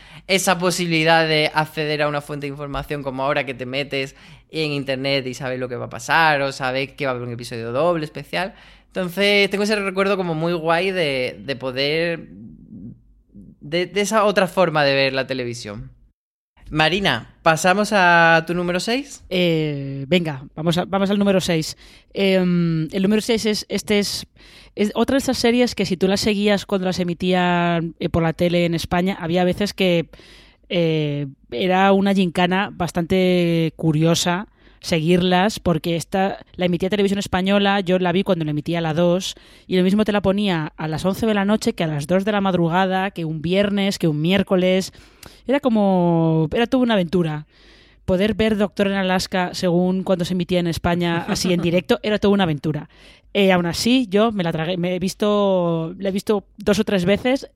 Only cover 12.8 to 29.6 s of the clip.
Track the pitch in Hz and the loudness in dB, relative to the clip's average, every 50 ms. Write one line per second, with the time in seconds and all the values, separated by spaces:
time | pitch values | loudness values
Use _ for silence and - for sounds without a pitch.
12.8 | 95 123 - - _ _ _ _ _ _ - 101 98 101 - _ 160 143 160 175 | -16 -16 -18 -20 _ _ _ _ _ _ -20 -20 -20 -20 -20 _ -10 -6 -4 -4
13.8 | 180 175 - 202 202 196 202 220 202 214 190 208 190 185 - 196 180 165 151 156 | -4 -2 -2 -2 -2 0 2 2 2 2 2 2 0 2 2 2 2 2 2 2
14.8 | 143 139 139 139 135 135 131 135 127 131 131 131 123 120 117 120 - 104 101 117 | 2 2 2 2 0 0 0 -2 -4 -4 -4 -6 -6 -6 -8 -10 -10 -12 -12 -12
15.8 | 135 127 - - _ _ _ _ _ _ _ _ _ _ _ _ - - 151 156 | -14 -16 -18 -20 _ _ _ _ _ _ _ _ _ _ _ _ -14 -6 0 0
16.8 | 156 156 170 208 196 160 127 110 - - - _ - 165 160 151 - 180 185 208 | 2 2 2 2 0 0 0 -2 -4 -10 -16 _ 2 2 2 4 4 2 4 2
17.8 | 208 208 214 196 180 175 175 170 165 165 165 160 160 175 170 180 175 175 175 180 | 2 2 2 4 4 6 6 6 6 6 6 4 2 0 -4 -4 -2 -2 -2 -2
18.8 | - 226 233 269 277 - - - - - 185 180 180 170 160 156 156 151 147 139 | -2 -2 -4 -4 -6 -8 -14 -20 -10 -4 -2 0 2 2 2 0 0 -2 -4 -6
19.8 | 139 139 135 139 135 135 170 180 170 160 139 131 139 - - 156 156 170 156 180 | -6 -8 -8 -8 -2 0 0 0 0 -2 -6 -10 -12 -14 -10 -4 -2 0 0 0
20.8 | 175 165 190 196 196 190 202 202 202 202 190 185 - 185 170 160 156 - - - | -2 -2 -2 0 0 0 0 2 2 2 2 2 2 0 0 -2 -2 -4 -8 -14
21.8 | - - - - _ _ - 190 196 190 190 185 180 180 175 175 170 165 165 160 | -20 -20 -20 -20 _ _ -4 0 2 2 2 4 2 2 2 2 2 2 0 -2
22.8 | 156 - - 190 190 202 214 214 - - 226 214 220 214 214 - - - 202 196 | -2 -4 -2 0 0 2 2 2 0 0 -2 0 0 0 -2 -2 -4 -4 -6 -4
23.8 | - - 208 208 196 - - - - - _ _ - - - - - - _ - | -2 0 0 0 0 -2 -4 -8 -10 -14 _ _ -20 -20 -20 -20 -20 -10 _ -2
24.8 | 208 208 - - 226 - 262 277 262 277 233 - - 233 233 247 247 233 - - | -2 -2 0 0 0 2 0 0 0 0 -2 0 2 2 4 2 2 0 0 -2
25.8 | 190 - 185 151 196 185 202 202 - 220 208 196 208 208 202 185 - - 202 190 | -4 -2 -2 0 0 0 0 0 0 0 0 2 2 2 0 0 0 -2 -4 -2
26.8 | 185 185 170 175 180 175 170 - 185 180 185 180 180 180 175 175 175 170 170 170 | -2 -2 -2 -2 -2 -4 -4 -2 0 0 2 2 2 2 2 2 2 0 0 0
27.8 | 165 165 - - 175 165 - 170 165 165 160 - 175 175 175 175 175 170 170 160 | -2 -4 -6 -6 -4 -2 0 0 0 0 0 0 0 2 2 2 2 0 0 -2
28.8 | - - 180 180 180 190 196 - 180 165 175 185 180 180 175 - | -4 -2 -2 0 0 0 -2 -4 -4 -2 0 2 2 2 0 0